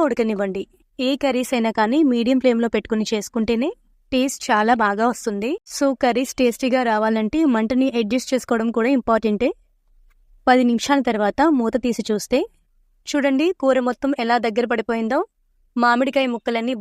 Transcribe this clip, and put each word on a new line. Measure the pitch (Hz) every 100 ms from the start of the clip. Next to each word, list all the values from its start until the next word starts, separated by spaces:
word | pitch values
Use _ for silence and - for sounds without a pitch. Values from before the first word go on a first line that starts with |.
| 302
ఉడకనివ్వండి. | 240 220 202 202 190 - _ _ - 254
ఏ | 277
కర్రీస్ | 277 247 247 240
అయినా | 226 220
కానీ | 214 294 285
మీడియం | 240 233 262
ఫ్లేమ్లో | 254 233 233 -
పెట్టుకుని | - 220 208
చేసుకుంటేనే | 214 - 233 220 226 302 494 _ _ _
టేస్ట్ | 262 262 - -
చాలా | 214 220 240
బాగా | 208 202 240
వస్తుంది. | - 226 202 233 392 - -
So, | 277 254
కర్రీస్ | 247 233 269 -
టేస్టీగా | 247 - 254 254 240
రావాలంటే | 214 220 220 214 311 311 226
మంటని | 220 254 262 233
అడ్జస్ట్ | 208 247 -
చేసుకోవడం | 254 - 233 226 226
కూడా | 233 269
ఇంపార్టెంటే. | - 220 220 208 262 - _ _ _ _ _ _ _ - -
పది | 254 240
నిమిషాల | 233 - 277 240
తర్వాత | 220 208 - 320 269
మూత | 226 240
తీసి | 247 226 -
చూస్తే | 208 - 254 453 _ _ _ _ _ -
చూడండి | 294 277 269 339 -
కూర | 269 254 247
మొత్తం | 240 277 277
ఎలా | 233 240 233
దగ్గర | 214 233
పడిపోయిందో. | 226 220 226 220 285 453 _ _ _ _ 240
మామిడికాయ | 240 240 269 269 254
ముక్కలన్నీ | 233 - 233 233 233